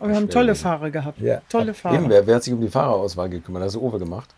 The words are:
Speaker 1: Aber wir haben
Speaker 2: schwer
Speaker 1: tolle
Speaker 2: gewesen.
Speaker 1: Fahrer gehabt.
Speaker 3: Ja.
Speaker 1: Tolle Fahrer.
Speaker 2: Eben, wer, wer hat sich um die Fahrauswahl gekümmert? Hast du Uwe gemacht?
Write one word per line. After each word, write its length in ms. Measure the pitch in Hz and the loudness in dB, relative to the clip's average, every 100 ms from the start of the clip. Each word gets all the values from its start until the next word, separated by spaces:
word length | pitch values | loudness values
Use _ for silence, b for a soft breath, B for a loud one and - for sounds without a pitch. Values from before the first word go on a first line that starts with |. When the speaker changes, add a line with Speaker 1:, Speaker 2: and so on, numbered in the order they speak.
Speaker 1:
Aber 80 | 208 | -2
wir 80 | 208 | 0
haben 60 | |
Speaker 2:
schwer 60 | 208 | 2
Speaker 1:
tolle 140 | 240 247 | 2 4
Speaker 2:
gewesen. 160 | 196 | 2
Speaker 1:
Fahrer 280 | 180 156 156 | 0 -2 -4
gehabt. 300 | 151 143 - | -4 -6 -4
Speaker 3:
Ja. 220 | 117 - - | -2 -2 -2
Speaker 1:
Tolle 240 | 233 220 | -2 -2
Fahrer. 200 | 208 180 170 | -4 0 2
Speaker 2:
Eben, 120 | 147 | 4
wer, 180 | 101 101 | 6 6
wer 100 | 120 | 2
hat 60 | |
sich 100 | 123 | 2
um 60 | 117 | -2
die 60 | 110 | -2
Fahrauswahl 580 | 127 143 101 98 90 92 | 0 0 0 -2 -4 -6
gekümmert? 340 | 87 85 90 | -6 -10 -6
Hast 100 | 95 110 | -4 -4
du 40 | |
Uwe 160 | 127 110 | -4 -4
gemacht? 320 | 85 92 - | -6 -8 -12